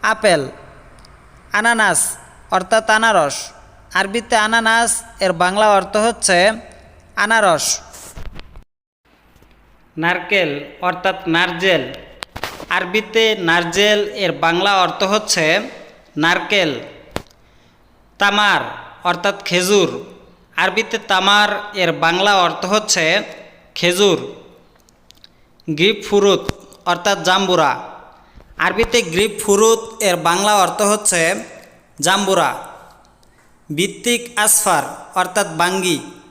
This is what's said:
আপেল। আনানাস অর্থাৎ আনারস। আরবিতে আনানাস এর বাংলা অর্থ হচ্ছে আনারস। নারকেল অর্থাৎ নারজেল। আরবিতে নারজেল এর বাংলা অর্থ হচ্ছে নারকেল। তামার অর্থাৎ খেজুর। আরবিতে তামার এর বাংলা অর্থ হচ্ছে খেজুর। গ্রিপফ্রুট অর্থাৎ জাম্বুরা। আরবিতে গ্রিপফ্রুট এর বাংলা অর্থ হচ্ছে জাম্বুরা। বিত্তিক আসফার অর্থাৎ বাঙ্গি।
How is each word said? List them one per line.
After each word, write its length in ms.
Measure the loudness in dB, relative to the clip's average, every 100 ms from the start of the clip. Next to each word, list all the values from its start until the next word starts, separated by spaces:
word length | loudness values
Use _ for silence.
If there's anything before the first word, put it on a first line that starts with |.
আপেল। 400 | -2 0 2 2 0 -10 -20 -20 -20 -20 -20 -20 -20 -20 -6
আনানাস 480 | -2 0 2 2 2 -2 -6 -18 -20 -2
অর্থাৎ 360 | -2 2 0 2
আনারস। 460 | 2 4 4 2 -2 -12 -18 -20 -20 -6
আরবিতে 420 | -4 -2 -4 0 0
আনানাস 540 | 2 2 2 2 2 -2 -8 -4
এর 120 | -2
বাংলা 340 | 0 0 2 4
অর্থ 240 | 4 2 -2
হচ্ছে 420 | 0 -2 0 4 4 0 -10 -20 -20 -20 -16 -4
আনারস। 500 | 0 4 4 2 0 -6 -8 -20 -20 -14 -14 -14 -18 -20 -20 _ _ _ _ _ _ _ _ _ _ _ _ -4
নারকেল 540 | -2 -2 0 0 0 -2 -10 -6
অর্থাৎ 380 | -4 -2 -2 -4 -2
নারজেল। 540 | 0 0 0 0 0 0 -12 -18 -18 -18 -12 -12 -12 -4
আরবিতে 540 | -4 -2 -4 -2 2 2 2
নারজেল 600 | 2 2 0 0 2 2 0
এর 180 | -2 -4
বাংলা 400 | 0 0 2 2 2
অর্থ 200 | 2 0
হচ্ছে 420 | 0 0 0 0 2 0 -2 -14 -20 -20 _ -2
নারকেল। 540 | 0 0 0 0 0 -2 -10 -20 -14 -14 -14 _ _ _ _ _ _ _ _ _
তামার 420 | 0 2 2 0 -2 -12 -18 -8
অর্থাৎ 320 | -4 -2 -2 -4
খেজুর। 460 | -2 -2 2 2 2 -2 -14 -20 -20 _ _ -2
আরবিতে 400 | -2 0 -4 -6
তামার 520 | -2 0 4 4 2 0 -8
এর 160 | -2 -2
বাংলা 400 | 0 0 2 2 4
অর্থ 260 | 2 0
হচ্ছে 400 | -2 -2 0 0 2 0 -2 -14 -20 -20 _
খেজুর। 440 | -2 0 2 2 2 -4 -16 -20 -20 _ _ _ _ _ -20 -20 _ _ _ -8
গ্রিপফ্রুট 760 | 0 0 0 0 2 4 2 -2 -12 -14 -12 -4
অর্থাৎ 320 | -2 0 0
জাম্বুরা। 480 | 2 0 2 2 2 0 -8 -18 -20 -20 _ -20 -20 -4
আরবিতে 400 | -2 0 0 0
গ্রিপফ্রুট 760 | -2 -2 -2 -2 0 4 4 2 -2 -4
এর 140 | -2 0
বাংলা 360 | 0 0 2
অর্থ 260 | 2 2 0
হচ্ছে 380 | 0 0 0 0 0 -2 -8 -18 -20 -20 _ _
জাম্বুরা। 520 | 0 0 2 2 0 -2 -12 -20 -20 -20 _ _ _ _ _ _ _
বিত্তিক 520 | -4 -4 -2 -2 -2 -4 -2
আসফার 480 | 0 2 2 0 -2 -10 -10
অর্থাৎ 340 | -4 -2 -2 -4 -2
বাঙ্গি। 420 | -2 0 -2 -2 -4 -20 -20